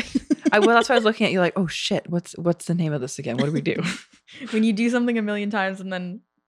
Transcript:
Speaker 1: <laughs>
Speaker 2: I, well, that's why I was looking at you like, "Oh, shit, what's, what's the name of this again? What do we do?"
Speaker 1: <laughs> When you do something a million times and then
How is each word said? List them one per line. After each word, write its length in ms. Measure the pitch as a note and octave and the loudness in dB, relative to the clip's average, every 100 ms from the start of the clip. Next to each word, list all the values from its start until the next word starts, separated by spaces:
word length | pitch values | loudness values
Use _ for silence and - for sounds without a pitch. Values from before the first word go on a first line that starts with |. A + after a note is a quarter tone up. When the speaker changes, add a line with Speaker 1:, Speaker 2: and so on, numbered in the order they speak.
| - - | -4 -4
Speaker 1:
<laughs> 300 | - - - | -2 -2 4
Speaker 2:
I, 80 | G#3 | 6
well, 160 | G#3 A#3 | 8 6
that's 140 | A#3 | 4
why 60 | A#3+ | 4
I 20 | |
was 80 | G#3+ | 2
looking 200 | A3+ G#3 | 2 2
at 40 | |
you 80 | F#3 | 2
like, 140 | F3 - | 0 0
"Oh, 120 | E3+ | -4
shit, 420 | - - F#3+ - | -4 -4 -4 -2
what's, 240 | F3 - - | -6 -6 -4
what's 280 | E3+ E3+ - | -2 -2 -2
the 80 | F3 | -2
name 160 | D#3+ | -2
of 80 | D3 | -2
this 200 | C3 - | -6 -8
again? 180 | D3+ A#2 | -4 -2
What 80 | C#3+ | -2
do 60 | |
we 80 | D#3 | -2
do?" 200 | - - F3+ | -2 -4 -4
Speaker 1:
<laughs> 640 | - - _ _ - B3 | -8 -14 _ _ -18 -4
When 120 | A3 | 0
you 100 | A3 | 2
do 160 | G3+ A#3 | 2 0
something 280 | B3 A#3+ A#3 | 2 0 0
a 40 | |
million 280 | G#3 G#3 G#3 | -2 -4 -2
times 300 | G#3 F#3+ F#3+ | -2 -2 -4
and 100 | F#3+ | -8
then 280 | F#3 F3+ G3+ - _ | -8 -8 -10 -16 _